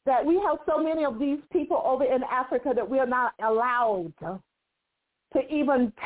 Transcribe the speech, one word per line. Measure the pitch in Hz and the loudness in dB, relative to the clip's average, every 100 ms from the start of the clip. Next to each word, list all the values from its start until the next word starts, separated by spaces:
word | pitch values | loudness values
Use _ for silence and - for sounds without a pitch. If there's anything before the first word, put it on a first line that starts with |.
| 269 | 0
that | 254 | 2
we | 294 359 403 | 4 2 2
have | 294 - | -2 0
so | 302 | 0
many | 320 320 | 0 0
of | 294 226 | -2 -2
these | 277 285 - | -2 -2 -2
people | 349 294 330 | -4 0 0
over | - 262 | 0 0
in | 285 262 262 | 2 0 0
Africa | 254 262 254 269 240 | -4 -2 -2 0 -2
that | 202 | 0
we | 269 | 0
are | 247 | 0
not | 247 240 - | 0 0 -2
allowed | 220 220 247 247 226 190 165 - | 0 2 2 0 0 0 -4 -10
to, | 156 190 - _ _ _ _ _ _ _ _ | -10 -10 -14 _ _ _ _ _ _ _ _
to | 269 269 | -4 -2
even | 302 285 262 240 - | 0 2 2 0 -2